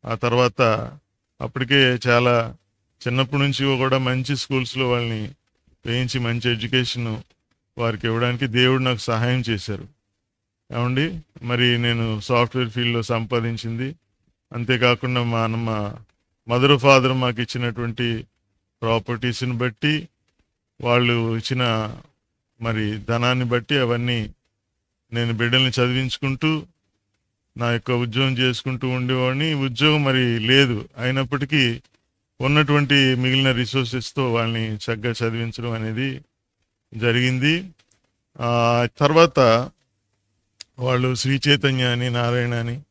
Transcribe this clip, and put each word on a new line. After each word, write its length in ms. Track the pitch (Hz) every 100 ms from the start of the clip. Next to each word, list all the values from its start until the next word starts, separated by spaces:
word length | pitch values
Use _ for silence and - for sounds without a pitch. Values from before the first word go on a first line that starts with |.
| -
ఆ 100 | 113
తర్వాత 460 | 120 120 123 - 120 107 117 143 _ _ _ _
అప్పటికే 580 | 127 127 127 139 131 123 127
చాలా 480 | 120 123 120 113 - _ _ _ _ -
చిన్నప్పటి 340 | 127 127 143
నుంచి 360 | 139 135 139 131
కూడా 200 | 131 131
మంచి 400 | 131 127 127 139
స్కూల్స్‌లో 520 | - 135 123 127 127
వాళ్ళని 400 | 123 120 110 107 139 _ _ _ _ -
వేయించి 340 | 117 127 127
మంచి 320 | 120 117 120
education 640 | 117 113 127 120 123 117 110 - _ _ _ _ -
వారికి 300 | 117 110 117
ఇవ్వడానికి 400 | 113 123 123 131
దేవుడు 360 | 117 127 131
నాకు 140 | 131 117
సహాయం 460 | - 113 120 127 117
చేశారు. 380 | 107 - 101 - _ _ _ _ _ _ _ _
ఏమండి, 480 | 120 123 127 160 170 - -
మరి 340 | 120 123 123 120
నేను 420 | 120 117 113 110
software 500 | - 123 120 131 123
ఫీల్డ్‌లో 320 | 110 120 117
సంపాదించింది, 960 | 110 117 113 120 117 113 117 117 131 160 _ _ _ _ _
అంతేకాకుండా 680 | 120 117 127 123 120 127 123
మా, 240 | 120 117 113
మా 480 | 113 113 107 104 107 - _ _ _ -
mother 320 | 120 135 139
father 340 | 139 135 131
మాకు 280 | 131 127 113
ఇచ్చినటువంటి 840 | 120 120 120 117 117 113 120 113 - _ _ _ _ _
ప్రాపర్టీస్‌ని 720 | 113 113 107 117 123 117 127
బట్టి, 540 | 120 123 110 147 151 170 _ _ _ _ _ _ _
వాళ్ళు 560 | 120 120 120 120 113 113
ఇచ్చిన 580 | - 127 123 110 107 - - _ _ _ _ _
మరి 360 | 117 110 107 107
ధనాన్ని 480 | 98 117 120 127 123
బట్టి 320 | 120 113 143
అవన్నీ 520 | 123 120 120 120 107 - _ _ _ _ _ _ _
నేను 200 | 113 117
బిడ్డల్ని 360 | 113 117 127 131
చదివించుకుంటూ, 960 | 120 123 127 131 - 139 135 156 156 160 _ _ _ _ _ _ _ _ -
నా 140 | 120
యొక్క 200 | 117 -
ఉద్యోగం 460 | 120 120 113 135 123
చేసుకుంటూ 520 | 127 120 135 127 131
ఉండేవాడిని. 640 | 127 123 131 127 131 160
ఉద్యోగం 500 | 147 135 117 147 151
మరి 360 | 139 131 123 117
లేదు, 500 | 110 135 135 110 - -
అయినప్పటికీ 840 | 123 131 127 139 139 151 123 117 _ _ _ _ _ _
ఉన్నటువంటి 720 | 127 147 147 147 139 143 135 127
మిగిలిన 360 | 127 131 135
రిసోర్సెస్‌తో 840 | 120 120 135 120 127 117 - 131
వాళ్ళని 420 | 117 113 113 110 107
చక్కగా 360 | - 113 117
చదివించడం 600 | 113 117 113 117 113 120
అనేది 500 | 113 110 110 135 131 - _ _ _ _ _ _ 113
జరిగింది. 680 | 117 117 127 127 139 165 190 - _ _ _ _ _ -
ఆ, 480 | 120 120 117 120 120 -
తర్వాత 720 | 143 156 165 156 123 113 127 _ _ _ _ _ _ _ _ _ - -
వాళ్ళు 360 | 127 127 127 123
శ్రీ 240 | 131 135 147
చైతన్య 360 | 143 139 131
అని, 260 | 123 120 123
నారాయణ 440 | 120 120 120 120
అని 280 | 117 117 123 147